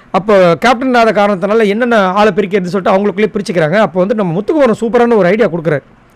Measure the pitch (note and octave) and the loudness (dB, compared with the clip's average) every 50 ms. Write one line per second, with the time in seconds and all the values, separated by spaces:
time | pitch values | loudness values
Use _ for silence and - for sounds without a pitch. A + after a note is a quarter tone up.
0 | - _ - F#3+ F3+ G#3+ G#3 F#3+ F3+ E3+ E3+ - - A#3 B3+ A3+ C4 C4 B3 A#3+ | -12 _ -6 -4 0 2 2 4 4 4 2 2 2 0 0 0 0 0 2 2
1 | A3+ A3 F3+ G#3 G3+ G3+ G#3 F3 F#3+ G3 G#3+ A3+ A3 G3 G3+ A3+ B3+ A#3+ A#3 G#3+ | 2 2 2 0 0 0 0 -2 -2 -2 0 0 0 0 0 -2 -2 0 0 0
2 | F#3+ F#3 F3+ G#3 G#3+ A3 E3 G#3 G3 F3 G3 G3+ F3+ F3 E3 G3 F3+ - F#3+ F#3+ | 0 0 0 0 0 0 0 0 -2 -2 -2 -4 -4 -2 -4 -4 -2 0 0 0
3 | G#3 G#3 F3 F#3+ G#3+ - - G#3+ F#3+ - - F3 D#3+ D3+ F3 G#3+ G#3+ - E3 F#3 | 0 -2 -2 -2 -2 -2 -2 -4 -6 -4 -2 -2 0 0 0 0 0 0 0 -2
4 | F3+ G3+ A#3+ G#3+ G3+ F3 D#3 F#3+ G#3+ - E4 D#4 C4+ A#3 G#3 - A3+ A#3+ G3 A#3+ | -2 0 0 -2 -2 -2 -2 -4 -4 -2 0 2 2 2 0 0 -2 -2 0 0
5 | A#3+ A#3 A#3 G#3+ F#3 F3 G3+ G#3+ A#3 E3 D#3 E3+ D3+ E3+ D3+ C3+ - _ _ _ | 2 2 2 2 2 2 2 2 0 0 -2 -2 -2 -2 -4 -4 -6 _ _ _
6 | _ _ _ | _ _ _